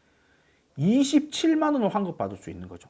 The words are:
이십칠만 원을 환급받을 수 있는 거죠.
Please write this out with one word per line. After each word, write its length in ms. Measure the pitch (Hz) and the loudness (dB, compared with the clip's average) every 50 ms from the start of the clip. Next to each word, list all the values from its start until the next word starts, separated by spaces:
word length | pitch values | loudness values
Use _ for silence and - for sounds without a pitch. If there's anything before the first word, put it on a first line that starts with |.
| _ _ _ _ _ _ _ _ _ _ _ _ _ _ _ | _ _ _ _ _ _ _ _ _ _ _ _ _ _ _
이십칠만 960 | - 143 190 233 277 277 269 302 294 294 - - - - 320 320 311 311 302 294 | 0 2 2 4 4 4 4 2 2 0 0 -4 0 0 2 2 2 2 2 2
원을 160 | 262 220 190 | 2 0 0
환급받을 480 | 156 208 196 180 156 - 104 98 98 | 0 -2 -2 -4 -4 -4 -6 -6 -6
수 120 | 92 - 85 | -10 -12 -14
있는 180 | 82 87 90 | -12 -12 -14
거죠. 220 | 92 92 85 - | -14 -16 -18 -20